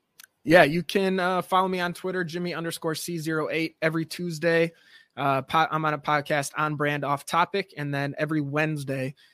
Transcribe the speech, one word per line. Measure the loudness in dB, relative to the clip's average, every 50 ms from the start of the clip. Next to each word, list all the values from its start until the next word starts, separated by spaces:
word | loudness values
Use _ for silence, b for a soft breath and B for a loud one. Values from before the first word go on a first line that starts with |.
| _ _ _ -20 -20 -20 _ _ 4
Yeah, | 6 8 8
you | 8 6 4 0
can, | -2 -2 0 0 2 2 2 0
uh, | 0 0 0 0
follow | 0 2 2 2 2 2
me | 0 -2
on | -2 -4
Twitter, | -4 -6 -6 -4 -4 -4 -4
Jimmy | -4 -4 -4 -4 -4 -4
underscore | -6 -6 -6 -6 -4 -4 -4 -4
C | -4 -6 -6 -6 -6
zero | -4 -2 -2 -2 -2 -2
eight, | -2 -2 -2 -4 -2 _
every | 0 0 0 0 -2
Tuesday. | -4 -6 -6 -6 -6 -4 0 2 2 4 4 4 2 b b b b b b b b _
Uh, | -2 0 2 2 0
po-, | 0 0 2 2 2 2
I'm | 0 0 0
on | 0
a | -2 -2
podcast, | 0 0 0 0 0 0 0 0 0 -2 -2
On | -2 -2 -2 0
Brand | 0 0 0 0 -2 -2
Off | -2 -2 -4 -2
Topic, | 0 0 2 2 2 0 -4 -6 -6 -8
and | -8 -6 -4
then | -4 -2 -4 -4 -4
every | -4 -4 -2 -2 -2
Wednesday, | -2 -2 0 0 0 0 -2 -4 -4 -6 -4 -4 -4 -6 -8 _ -18 _